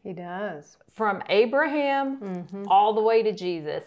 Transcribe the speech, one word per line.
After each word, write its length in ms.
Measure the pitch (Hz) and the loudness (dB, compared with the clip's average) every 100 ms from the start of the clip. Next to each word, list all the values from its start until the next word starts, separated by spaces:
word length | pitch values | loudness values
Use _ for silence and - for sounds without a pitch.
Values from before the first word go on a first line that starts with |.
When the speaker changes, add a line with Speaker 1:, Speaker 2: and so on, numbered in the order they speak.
Speaker 1:
He 80 | - | -14
does. 640 | 180 175 180 208 151 - _ _ | -12 -10 -8 -8 -10 -16 _ _
Speaker 2:
from 280 | - 214 190 - | -4 -2 -2 2
Abraham 880 | 196 233 269 311 294 277 277 277 269 | 4 4 4 0 0 0 0 -2 -6
Speaker 1:
Mm-hmm. 460 | 202 180 160 196 202 | -8 -10 -10 -10 2
Speaker 2:
all 260 | 190 208 | 4 4
the 60 | 220 | 4
way 200 | 220 226 | 4 4
to 80 | 214 | 2
Jesus. 520 | 185 180 170 151 147 | -2 -4 -6 -6 -8